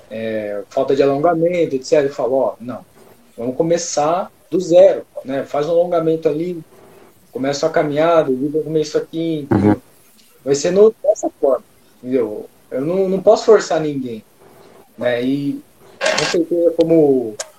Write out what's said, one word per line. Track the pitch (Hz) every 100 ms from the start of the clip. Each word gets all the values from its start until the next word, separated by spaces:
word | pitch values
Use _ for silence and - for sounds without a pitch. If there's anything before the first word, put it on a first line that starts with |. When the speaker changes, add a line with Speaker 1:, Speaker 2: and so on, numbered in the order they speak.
| -
Speaker 1:
é, | 110 113 110 104 101 98
falta | 135 135
de | 139
alongamento, | 139 139 165 165 165 180 147
et | 131
cetera. | - 156 139
Eu |
falo, | 147 123
ó, | 135 113 -
não, | 120 107 - _ - _ _ -
vamos | 120 127
começar | 165 170 - - 151 175 214 _ _
do | 175
zero, | 170 175 190 131 - -
né? | 120 135
Faz | - 143 147
um |
alongamento | 170 175 175 160 160 160
ali, | 147 180 170 - - - - - _ _
começa | 120 135 139 160
uma |
caminhada, | 165 151 143 160 165 139
viva | 127 147 156
comer | 147 160
isso | 151 156
aqui, | - 160 165 156 143
entendeu? | - -
Speaker 2:
Uhum. | - - _ _ _ _ _
Speaker 1:
Vai | -
ser | 285 180
no, | 185 220 -
dessa | - - 330 -
forma, | 143 127 - _ _ _
entendeu? | 127 127 107 104 - _ _
Eu | 127
não, | 147 185 190
não | 190
posso | 196 220 -
forçar | 202 - 160
ninguém, | 156 139 123 110 - _ - - - - _ -
né? | 120 123
E | 127 139 143 131 - _ - -
com | - - 151
certeza, | 180 160 170 170 165
como, | 165 165 143 131 113 107 -